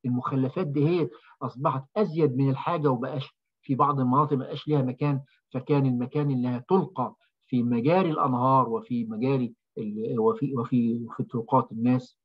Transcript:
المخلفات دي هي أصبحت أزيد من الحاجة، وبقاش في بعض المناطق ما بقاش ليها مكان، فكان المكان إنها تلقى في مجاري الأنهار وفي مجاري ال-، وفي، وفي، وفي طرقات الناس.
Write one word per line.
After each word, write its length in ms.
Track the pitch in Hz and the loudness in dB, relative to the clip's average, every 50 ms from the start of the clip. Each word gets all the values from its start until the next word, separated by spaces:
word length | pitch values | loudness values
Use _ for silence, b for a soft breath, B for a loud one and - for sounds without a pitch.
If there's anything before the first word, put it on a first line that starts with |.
| - | -2
المخلفات 600 | 123 123 123 - - 135 135 131 131 - 185 190 | -2 -2 -2 -2 0 0 0 0 0 -2 -2 -4
دي 220 | 147 139 151 139 160 | -2 0 2 2 4
هي 200 | 175 175 151 - B B B B B B | 4 2 0 -2 B B B B B B
أصبحت 420 | 139 117 - 123 143 156 131 135 - _ _ | -10 -10 -8 -2 -2 -2 -2 -2 -6 _ _
أزيد 400 | 208 214 165 156 165 156 139 123 | 0 0 0 2 2 2 2 2
من 140 | 131 139 135 | 2 2 2
الحاجة، 380 | 131 - - 156 175 170 143 143 | 0 -2 -2 -4 -2 0 0 0
وبقاش 460 | 131 117 123 135 - 135 135 - _ _ _ _ _ _ | 0 0 -4 -6 -6 -8 -8 -10 _ _ _ _ _ _
في 120 | _ - 135 | _ -4 0
بعض 260 | 123 143 139 143 135 | 2 2 2 2 0
المناطق 320 | 127 123 123 143 151 147 147 | 0 2 4 2 2 2 0
ما 80 | 127 - | -4 -4
بقاش 240 | - - 139 - 151 | -8 -10 -10 -2 0
ليها 140 | 151 143 | 0 2
مكان، 380 | 127 127 123 _ 147 147 143 135 139 b b b b _ | 0 0 -2 _ -2 -2 -2 -2 -6 b b b b _
فكان 360 | - 127 120 - 151 139 135 | -10 -10 -2 0 2 2 4
المكان 440 | 131 123 120 120 - - 151 147 143 | 2 2 0 -4 -4 -2 -2 0 0
إنها 340 | 135 123 123 127 123 123 127 - | 0 0 0 -2 -2 -4 0 2
تلقى 460 | 185 190 156 - - - - - - _ _ _ _ _ _ | 2 2 2 0 -4 -6 -6 -6 -6 _ _ _ _ _ _
في 160 | _ 135 123 | _ 0 0
مجاري 480 | 117 120 120 117 113 147 170 190 175 165 | 0 2 0 2 2 4 4 4 2 2
الأنهار 580 | 156 165 147 135 127 120 127 131 135 131 123 117 | 0 0 0 0 2 2 2 4 4 4 4 2
وفي 360 | 113 110 110 - 123 120 113 | -2 -6 -4 -4 -4 -4 -4
مجاري 500 | 110 110 107 123 131 139 131 123 113 - _ _ _ _ - | -4 -4 -2 0 0 0 0 -2 -4 -6 _ _ _ _ -10
ال-، 400 | 110 104 104 110 110 127 131 113 | -10 -8 -6 -6 -6 -4 -2 2
وفي، 340 | 110 113 113 - 147 - - | 2 2 2 0 -4 -4 -2
وفي، 480 | 117 113 - 135 120 117 113 117 117 117 113 | -4 -4 0 0 2 2 2 0 -2 -6 -10
وفي 140 | - - | -8 -8
طرقات 500 | 107 - - 117 113 - 135 127 123 - | -8 -4 -4 -6 -2 2 0 0 0 0
الناس. 460 | - 113 117 123 127 127 - - _ _ | -6 -2 0 2 2 0 -2 -8 _ _